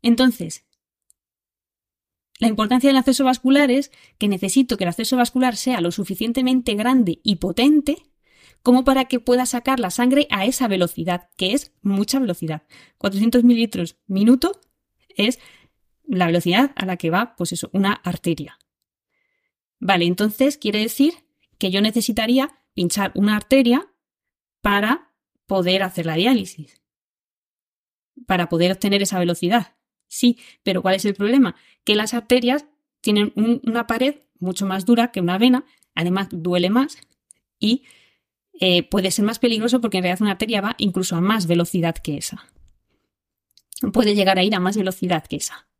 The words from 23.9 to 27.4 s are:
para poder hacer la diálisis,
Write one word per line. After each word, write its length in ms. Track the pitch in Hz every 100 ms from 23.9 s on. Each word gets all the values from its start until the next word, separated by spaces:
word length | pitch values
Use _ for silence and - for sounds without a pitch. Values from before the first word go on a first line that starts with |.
| _ _ _ _ _ _ _
para 520 | 208 202 214 311 _ _ _ _ _
poder 380 | 196 180 190
hacer 240 | 190 - 165
la 80 | 160
diálisis, 680 | 220 254 - - 143 _ _ _ _ _ _ _